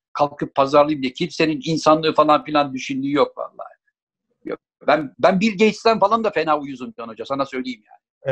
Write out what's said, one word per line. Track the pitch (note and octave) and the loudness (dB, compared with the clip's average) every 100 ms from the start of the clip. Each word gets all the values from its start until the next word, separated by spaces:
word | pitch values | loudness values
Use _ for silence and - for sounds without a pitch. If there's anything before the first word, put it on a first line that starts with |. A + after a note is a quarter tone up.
| _ | _
kalkıp | - D3 - D#3+ - | -2 -2 -2 -6 -2
pazarlayayım | C#3 D3 D3 D3+ | 2 4 4 2
diye | B2+ | -4
kimsenin | - E3 - D#3+ D3+ C#3 | -4 -6 -2 -2 -2 -4
insanlığı | D#3 D#3 D#3 D#3+ | -2 2 2 2
falan | D3+ D3+ D3 | 2 4 2
filan | C#3+ D3+ C#3+ | 2 -2 0
düşündüğü | C3 - C3+ C#3 | -4 -8 -6 -2
yok | C#3+ B2 - | 0 0 -4
vallahi. | - - - _ _ _ _ _ _ _ - | -14 -14 -18 _ _ _ _ _ _ _ -14
Yok. | - _ _ - | -14 _ _ -2
Ben, | D3+ C#3+ - | 0 -2 0
ben | D#3 F#3+ | 2 2
Bill | A3 | 0
Gates'ten | F#3 G#3+ G#3 A3+ A3 | 2 2 2 0 2
falan | G3 A3+ | 2 2
da | A3 | 0
fena | D#3 D#3 D3+ | -2 0 -2
uyuzum | C#3+ B2+ A#2+ A2+ | -2 -10 -12 -12
Can | A#2 | -14
Hoca, | A2 A2 | -10 -6
sana | C#3 C3 | -6 -4
söyleyeyim | C3 B2+ A2+ _ | -6 -8 -10 _
yani. | - _ _ C#3 | -20 _ _ -4